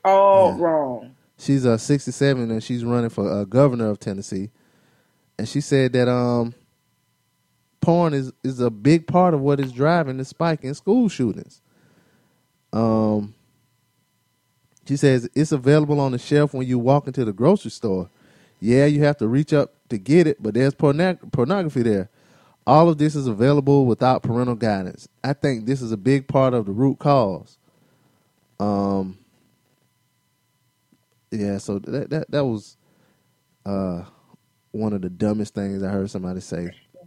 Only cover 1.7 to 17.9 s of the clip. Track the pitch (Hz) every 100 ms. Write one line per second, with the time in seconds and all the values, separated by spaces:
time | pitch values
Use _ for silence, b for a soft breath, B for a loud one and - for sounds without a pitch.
1.7 | 110 - 143 - - 139 127 117 113 -
2.7 | 120 117 120 117 - 98 101 98 120 139
3.7 | 120 110 101 - 98 - 95 101 _ _
4.7 | _ _ _ _ _ _ - 110 143 -
5.7 | 139 131 123 123 123 123 120 117 120 _
6.7 | _ _ _ _ _ _ _ _ _ _
7.7 | _ - 170 170 139 131 - 131 127 120
8.7 | 107 139 165 160 180 180 151 139 143 131
9.7 | 120 147 170 143 131 131 - 165 156 135
10.7 | 143 - 247 226 - 120 - - _ _
11.7 | _ _ _ _ _ _ _ _ _ _
12.7 | 110 113 110 107 107 104 - _ _ _
13.7 | _ _ _ _ _ _ _ _ _ _
14.7 | _ - 139 143 127 117 135 156 147 127
15.7 | 151 147 147 135 123 - 143 147 131 127
16.7 | 123 120 143 139 131 110 98 131 202 113
17.7 | - 113